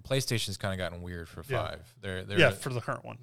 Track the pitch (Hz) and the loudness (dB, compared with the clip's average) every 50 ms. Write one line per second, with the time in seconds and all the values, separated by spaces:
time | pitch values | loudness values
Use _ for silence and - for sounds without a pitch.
0 | 95 - 131 135 131 - 123 110 - - 92 - - 101 95 90 92 85 87 87 | -4 0 2 2 2 2 2 2 2 0 -2 -2 -2 -2 0 0 -2 -2 -2 -4
1 | 87 90 90 85 82 82 - 90 - 123 131 107 78 80 80 80 - - - - | -6 -6 -6 -6 -8 -8 -10 -12 -6 -2 0 0 0 -2 -4 -8 -12 -16 -16 -10
2 | - 98 92 92 92 101 101 113 156 123 98 - - 139 123 120 - - 123 123 | -6 -4 -4 -4 -4 0 4 6 6 6 6 4 -2 -4 -2 -2 -2 -2 -4 -4
3 | - 117 113 - | -6 -10 -12 -6